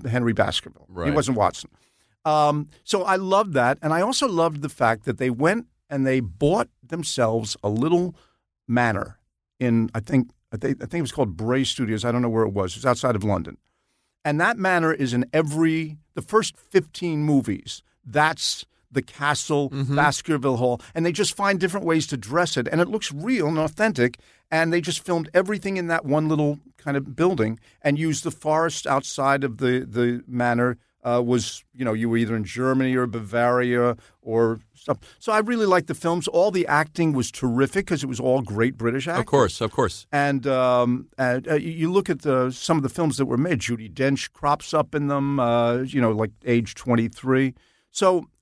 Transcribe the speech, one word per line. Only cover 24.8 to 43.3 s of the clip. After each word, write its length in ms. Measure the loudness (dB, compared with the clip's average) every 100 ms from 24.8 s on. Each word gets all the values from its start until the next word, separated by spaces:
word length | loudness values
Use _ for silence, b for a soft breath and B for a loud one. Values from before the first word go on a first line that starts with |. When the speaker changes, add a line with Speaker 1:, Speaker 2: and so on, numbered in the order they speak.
Speaker 1:
just 180 | -2 -6 -4
filmed 240 | -4 0
everything 440 | 0 0 -2 -4 -4
in 100 | -2
that 160 | -2 0
one 220 | 0 2
little 320 | 2 0 -2 -10 _
kind 200 | -6 -4
of 180 | -4 0
building 420 | 0 2 -2 -4 b b
and 160 | -2 0
used 260 | 0 -2 -4
the 60 |
forest 540 | -6 -2 0 0 -2 -2
outside 580 | -2 -2 -2 0 0 -2
of 120 | -2
the, 280 | 0 0 0
the 340 | 0 0 0 -6
manor, 500 | -2 0 2 0 -2 _ _
uh, 180 | -2 0
was, 400 | 2 0 -2 -10 -16
you 120 | -6 -4
know, 80 |
you 160 | -2 0
were 80 | 0
either 180 | 0 -2
in 80 |
Germany 500 | -4 -2 0 2 2 0
or 120 | 0
Bavaria 880 | -4 -4 0 2 4 2 2 2 0 b b
or 380 | -2 2 2 0 -8
stuff. 240 | _ -4 -4 B B
So 120 | 0
I 80 | 0
really 260 | 2 0 4
liked 220 | 4 2
the 60 |
films. 340 | -2 -2 0 0
All 240 | 2 2
the 140 | 2 2
acting 460 | 2 0 0 0
was 180 | 2 -2
terrific 560 | -2 0 2 2 0 -2
'cause 160 | -2
it 40 | -2
was 120 | -2
all 220 | 0 0
great 360 | 0 0 0 0
British 300 | -2 -2 -2
actors. 120 | -4
Speaker 2:
Of 40 | 2
course, 360 | 4 4 2
of 100 | -2
course. 340 | 0 0 -2 -4
Speaker 1:
And, 340 | 0 0 0 0
um, 600 | 2 4 4 2 0 -4 -2
and, 300 | 0 0 0
uh, 60 | -2
you, 160 | -2
you 200 | -2 0
look 180 | 2 0
at 140 | -2
the, 280 | 0 0 0
some 240 | -2 0 0
of 60 |
the 60 | 0
films 260 | 0 0 0
that 80 |
were 120 | 0